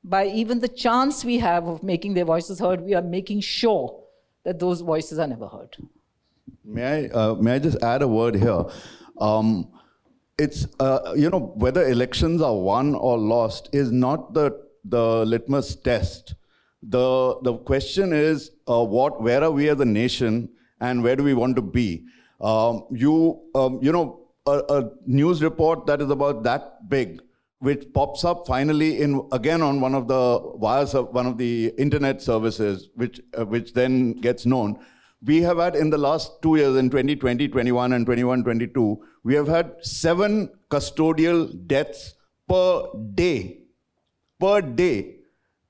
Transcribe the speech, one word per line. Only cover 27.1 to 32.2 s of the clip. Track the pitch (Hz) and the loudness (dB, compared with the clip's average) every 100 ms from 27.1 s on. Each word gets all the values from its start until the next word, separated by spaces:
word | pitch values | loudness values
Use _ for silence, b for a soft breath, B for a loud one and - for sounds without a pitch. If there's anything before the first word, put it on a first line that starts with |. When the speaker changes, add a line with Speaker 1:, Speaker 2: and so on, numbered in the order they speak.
| 85 _ _ _ _ | -8 _ _ _ _
Speaker 2:
which | 131 143 - | -2 -2 -4
pops | 139 147 - 175 | -2 -2 -2 -2
up | 175 - | -2 -4
finally | 131 143 151 156 131 | -2 0 2 0 0
in, | 143 139 - | 0 -2 -2
again | 131 123 165 | -2 0 0
on | 151 139 | 0 0
one | 131 | 0
of | 135 120 | -2 0
the, | 131 123 120 - 123 | 2 2 2 -2 -4
via | 107 131 143 | 0 0 0
ser-, | 135 | 0
one | 117 123 123 | -2 -2 -2
of | 117 | -2
the | 123 120 113 - | -2 -2 -2 0
internet | 143 147 139 | 0 0 0
services, | 131 | -2